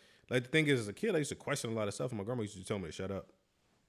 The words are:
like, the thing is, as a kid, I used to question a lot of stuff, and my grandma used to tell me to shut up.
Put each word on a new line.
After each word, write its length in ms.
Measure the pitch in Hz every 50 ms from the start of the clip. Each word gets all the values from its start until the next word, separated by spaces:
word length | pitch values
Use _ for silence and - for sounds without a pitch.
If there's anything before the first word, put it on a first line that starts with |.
| - - - - _ -
like, 140 | 120 127
the 60 | 123 -
thing 180 | - 156 156
is, 140 | 147 139 120
as 80 | 107 101
a 40 |
kid, 220 | 95 - 202 226 190
I 40 | 156
used 100 | 143 -
to 60 | -
question 340 | - - 135 143 - - 117
a 40 | 113
lot 120 | 110 107
of 80 | 104 -
stuff, 160 | - 143 127
and 80 | 120 104
my 60 | 98
grandma 180 | 110 127 120
used 140 | 107 101 -
to 80 | 92 92
tell 160 | - 110 101
me 60 | 90
to 60 | 78
shut 200 | - - 95 92
up. 180 | 98 95 - - - _ _ _ _ _ _ _ _ _ _